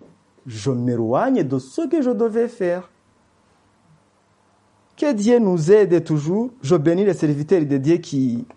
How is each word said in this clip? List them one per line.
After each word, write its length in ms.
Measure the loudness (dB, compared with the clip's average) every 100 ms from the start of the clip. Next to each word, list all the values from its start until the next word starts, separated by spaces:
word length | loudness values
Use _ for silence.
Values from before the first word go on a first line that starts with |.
| -20 _ _ _ -18
Je 260 | -8 -4
m'éloigne 720 | -2 -2 -2 0 0 0 0
de 160 | -2 -4
ce 220 | -6 -6 -2
que 120 | 0
je 100 | 0
devais 360 | 0 -2 -2 -4
faire. 420 | -4 -4 -4 -8 _ _ _ _ _ _ _ _ _ _ _ _ _ _ _ _ _ _ _ _ -4
Que 160 | -2
Dieu 280 | 0 2 2
nous 320 | 2 0 4
aide 340 | 4 6 2 0
toujours. 460 | -2 -2 -4 -4 -8
Je 140 | 0 0
bénis 260 | 2 2
les 120 | 0 0
serviteurs 500 | 0 -2 0 0 2
de 120 | 0
Dieu 200 | 2 0
qui 500 | -2 -2 -2 -4 -8